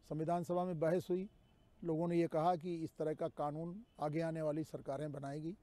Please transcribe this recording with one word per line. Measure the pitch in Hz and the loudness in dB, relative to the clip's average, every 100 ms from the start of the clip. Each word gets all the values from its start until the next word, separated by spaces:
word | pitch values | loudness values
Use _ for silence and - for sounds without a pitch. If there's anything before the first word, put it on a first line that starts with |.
| - | -4
संविधान | 151 160 175 | -2 0 0
सभा | 170 175 | 0 0
में | 185 165 | 0 2
बहस | 160 180 - | 4 2 2
हुई, | 180 190 - - - - - | -2 -2 -10 -20 -20 -20 -8
लोगों | 170 156 175 | -2 2 4
ने | 170 | 4
ये | 165 | 4
कहा | 165 165 180 | 4 4 2
कि | 175 170 | 0 -4
इस | 160 - | -6 -2
तरह | 156 | -2
का | 156 165 | 0 -4
कानून | - 147 151 170 185 233 - | -2 -4 -2 -6 -8 -14 -4
आगे | 151 151 | -2 0
आने | 165 160 | 0 0
वाली | 156 147 | 0 0
सरकारें | 156 143 - 139 151 | -2 -6 -4 -4 -4
बनाएगी। | 139 139 147 156 202 | -4 -6 -6 -6 -8